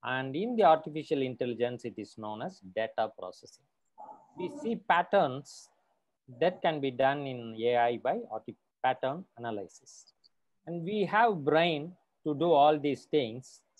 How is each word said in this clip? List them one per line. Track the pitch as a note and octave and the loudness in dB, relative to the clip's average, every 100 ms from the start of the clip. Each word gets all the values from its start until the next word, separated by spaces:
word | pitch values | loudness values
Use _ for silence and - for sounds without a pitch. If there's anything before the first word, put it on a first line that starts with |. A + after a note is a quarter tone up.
And | A#2 C3 C3+ C#3 | -4 -4 -4 -4
in | A3 A#3 | -4 4
the | |
artificial | F#3+ D#3+ D#3+ D3+ C#3+ D3+ | 6 6 2 -10 -4 -2
intelligence, | C3 B2 B2+ A#2 A#2+ B2 | -2 -2 -4 -2 -2 -2
it | A#2+ G2+ | -10 -10
is | G2+ - | -14 -12
known | G#2+ G#2+ | -10 -8
as | D3+ F#3 F#2+ | -10 -12 -10
data | F#2 A2 - A2 - | -4 -4 -2 -4 -6
processing. | F#2 - - - _ _ _ _ - - _ - | -14 -14 -20 -20 _ _ _ _ -20 -20 _ -10
We | F3 - | -10 -6
see | A3 A3+ | -4 -6
patterns | - F3 F3 G3+ D#3 C3 - - - _ _ _ _ _ _ B2 | 2 2 4 4 4 0 -10 -20 -20 _ _ _ _ _ _ -2
that | D#3+ F#3 | -2 0
can | F3+ D#3 | -2 0
be | C3+ | -4
done | B2 C3+ C#3+ C#3 | 0 0 0 -6
in | B2 A#2 A2 | -8 -10 -2
A | A#2 A#2+ | 0 2
I | A#2 A#2+ | 2 0
by | B2 G3+ A#3 | -2 -4 -4
arti-, | A2 - G#2+ _ _ | -12 -12 -18 _ _
pattern | C3 B2+ C3 D3+ G3 - | -2 0 -2 -4 -10 -10
analysis. | A#2 G#2+ F#2+ - _ - - _ _ _ _ _ - | -8 -6 -8 -16 _ -20 -20 _ _ _ _ _ -10
And | E3+ | -8
we | E3 G#3+ F#3+ | -4 -2 2
have | G#3 A#3 F#3+ C#3 | 4 4 4 2
brain | D3+ F3 D3+ D#3 - _ _ D#3 | 4 4 0 -6 -14 _ _ -6
to | D3 | 0
do | E3+ | 4
all | D3+ D3 D3+ | 6 6 6
these | C#3+ B2+ - | 0 -2 -2
things. | D3+ A#2+ A#2+ C3 - _ | -2 -2 -6 -16 -20 _